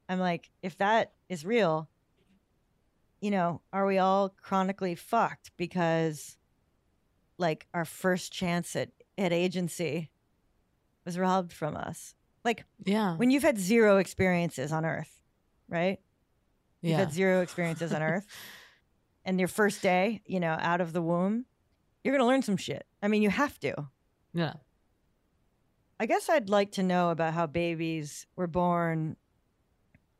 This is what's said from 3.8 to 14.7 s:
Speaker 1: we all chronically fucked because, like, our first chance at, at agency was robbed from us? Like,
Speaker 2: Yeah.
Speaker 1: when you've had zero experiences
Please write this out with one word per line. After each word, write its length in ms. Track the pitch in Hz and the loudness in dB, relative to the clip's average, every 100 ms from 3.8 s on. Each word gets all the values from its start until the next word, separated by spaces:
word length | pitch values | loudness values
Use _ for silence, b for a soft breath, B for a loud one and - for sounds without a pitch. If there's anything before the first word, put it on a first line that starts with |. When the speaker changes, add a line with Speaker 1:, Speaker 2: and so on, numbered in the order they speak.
| 196 | 2
Speaker 1:
we 120 | 190 | 4
all 300 | 190 196 196 | 4 4 0
chronically 640 | - - 190 190 196 190 170 | -4 -4 0 0 -2 -4 -6
fucked 540 | - 233 170 151 - - | -2 0 0 -2 -16 -10
because, 800 | 175 180 170 160 160 147 - - _ _ _ _ _ _ _ _ _ - | -6 0 2 2 0 -4 -12 -20 _ _ _ _ _ _ _ _ _ -4
like, 280 | 175 156 - | -2 -2 -6
our 120 | 175 | -6
first 480 | 160 - 185 180 - | -6 -2 0 0 -4
chance 420 | - 180 175 165 143 | -6 -2 -2 -2 -6
at, 140 | 131 _ _ - | -6 _ _ -4
at 160 | 185 | 0
agency 800 | 170 180 180 175 - 160 160 160 _ _ _ _ _ _ _ _ _ | 2 0 0 -4 -4 -6 -6 -8 _ _ _ _ _ _ _ _ _
was 120 | - 175 | -10 -2
robbed 340 | 185 185 175 | 0 0 -2
from 240 | - 151 - | -6 -6 -6
us? 380 | - 165 - - _ _ | -8 -10 -16 -20 _ _
Like, 200 | 240 226 - _ | -4 -4 -8 _
Speaker 2:
Yeah. 320 | 185 214 202 165 | -2 2 2 2
Speaker 1:
when 140 | 247 | 4
you've 120 | 277 | 4
had 140 | 311 220 | 4 2
zero 400 | 180 233 214 196 | 4 6 8 6
experiences 760 | 180 - 190 175 170 - 135 | 4 0 2 2 0 -4 -4